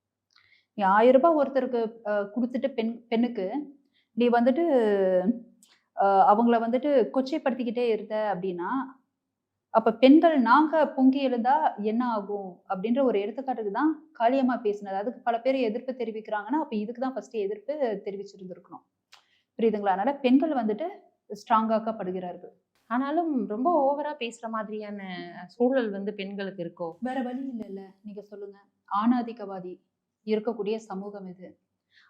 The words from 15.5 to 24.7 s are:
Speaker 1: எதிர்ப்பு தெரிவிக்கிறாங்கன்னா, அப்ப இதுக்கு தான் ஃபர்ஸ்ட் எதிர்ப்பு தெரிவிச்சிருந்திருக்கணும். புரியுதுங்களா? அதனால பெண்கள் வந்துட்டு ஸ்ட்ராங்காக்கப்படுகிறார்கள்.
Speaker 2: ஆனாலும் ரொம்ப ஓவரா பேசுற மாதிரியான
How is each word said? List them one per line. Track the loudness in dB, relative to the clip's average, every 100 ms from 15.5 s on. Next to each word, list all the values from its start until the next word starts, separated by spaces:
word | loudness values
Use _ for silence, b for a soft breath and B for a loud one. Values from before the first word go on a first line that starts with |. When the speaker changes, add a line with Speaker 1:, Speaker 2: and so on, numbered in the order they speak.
Speaker 1:
எதிர்ப்பு | 0 0 -4 -6
தெரிவிக்கிறாங்கன்னா, | -8 -8 -8 -8 -8 -4 -4
அப்ப | -2 -4
இதுக்கு | -6 -6
தான் | -6
ஃபர்ஸ்ட் | -8 -8
எதிர்ப்பு | -6 -6 -6 -8 -4 -4 -4
தெரிவிச்சிருந்திருக்கணும். | -8 -10 -12 -16 -16 -16 -18 -20 _ _ _ b b b _ -2
புரியுதுங்களா? | 0 2 0
அதனால | 0 0 0
பெண்கள் | 4 4 4
வந்துட்டு | 0 -2 -2 -6 -10 -18 _ -18
ஸ்ட்ராங்காக்கப்படுகிறார்கள். | -16 0 2 2 0 -2 -6 -8 -8 -10 -12 -18 -20 _ _ -6
Speaker 2:
ஆனாலும் | -4 -2 -2 0 -2 -2
ரொம்ப | -2 0 2
ஓவரா | 2 0 -4 -6
பேசுற | -8 -10 -8
மாதிரியான | -8 -8